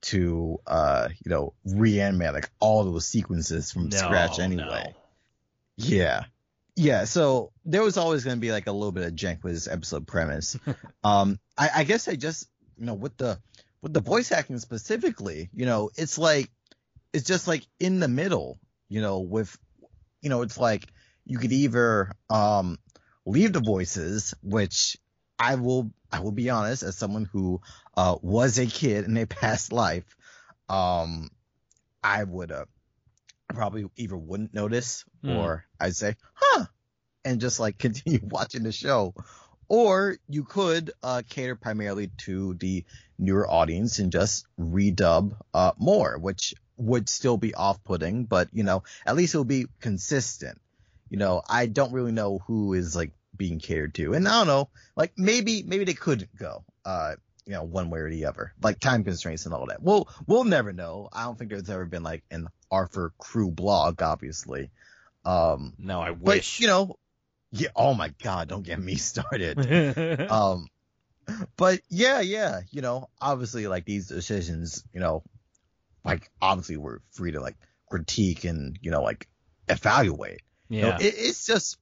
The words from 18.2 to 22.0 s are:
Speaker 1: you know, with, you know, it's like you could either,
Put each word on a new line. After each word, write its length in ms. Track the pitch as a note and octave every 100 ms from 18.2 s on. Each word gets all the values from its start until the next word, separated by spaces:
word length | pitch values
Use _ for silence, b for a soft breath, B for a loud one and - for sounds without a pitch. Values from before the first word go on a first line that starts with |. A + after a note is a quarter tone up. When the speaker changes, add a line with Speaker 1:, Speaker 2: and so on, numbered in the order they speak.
| F#3+ B2+ C2 C2 _ _ -
Speaker 1:
you 120 | G#2+
know, 180 | G#2+ F#2+
with, 360 | F2+ A2 G2+ - _ _ - _ _ _
you 60 | D3
know, 100 | B2
it's 160 | A#2+ -
like 300 | A#2+ G#2 - b b b -
you 100 | B2
could 140 | A#2+
either, 600 | C3 C#3 A#2+ A#2+ G#2+